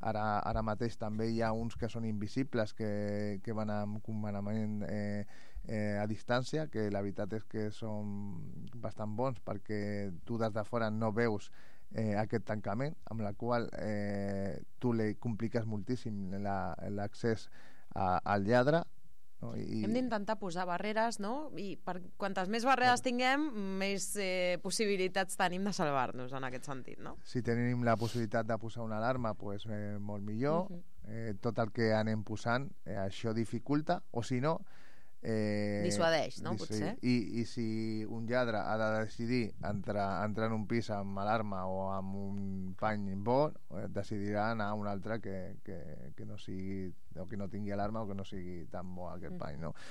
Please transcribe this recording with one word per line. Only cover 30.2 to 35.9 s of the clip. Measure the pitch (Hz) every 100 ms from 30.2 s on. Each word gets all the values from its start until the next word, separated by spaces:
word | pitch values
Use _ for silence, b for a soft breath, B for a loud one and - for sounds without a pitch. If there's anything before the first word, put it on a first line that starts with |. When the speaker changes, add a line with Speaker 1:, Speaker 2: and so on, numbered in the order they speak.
Speaker 1:
millor. | 104 107 139 165 190
Speaker 2:
Mhm. | 175 - -
Speaker 1:
Eh, | - 110 113 98
tot | 120 117
el | 110
que | 117 110
anem | 110 110 110
posant, | 104 104 120 120 147 -
eh, | - 101
això | 98 - 117
dificulta, | 113 113 117 - 147 156 175 -
o | 117
si | 113 127
no, | 143 175 202 B B B B -
eh, | - 110 107 104 104 104
Speaker 2:
Dissuadeix, | 104